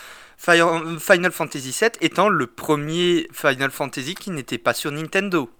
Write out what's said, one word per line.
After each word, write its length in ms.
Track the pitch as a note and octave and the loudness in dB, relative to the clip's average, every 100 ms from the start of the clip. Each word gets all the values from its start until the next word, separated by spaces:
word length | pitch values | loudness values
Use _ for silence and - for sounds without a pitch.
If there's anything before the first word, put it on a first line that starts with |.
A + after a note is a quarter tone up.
| - - - - | -20 -20 -20 -4
Fire-, 640 | - E3+ E3+ E3 D#3+ E3 | 4 6 6 2 -4 -2
Final 320 | - F#3 F3+ | 4 4 4
Fantasy 400 | - D3+ D3 C3 | -2 -4 -6 -8
sept 260 | - A#3 - | -2 -2 0
étant 260 | D#3+ - F3+ | 0 2 2
le 200 | E3+ B2 | 2 -2
premier 800 | - - D3 D3 E3 F3+ E3+ - | -4 -2 0 0 0 2 0 -2
Final 400 | - D3 C3 C3+ | -2 -2 0 -2
Fantasy 440 | - C#3 C#3+ B2 - | -4 -8 -6 -8 -10
qui 140 | - | -8
n'était 260 | D#3+ A#2+ B2 | -8 -6 -2
pas 160 | C3+ | 0
sur 180 | - D#3 | 0 -4
Nintendo. 580 | C#3+ D#3+ F#3+ G3+ F3 B2 | -6 -4 -2 0 -2 -2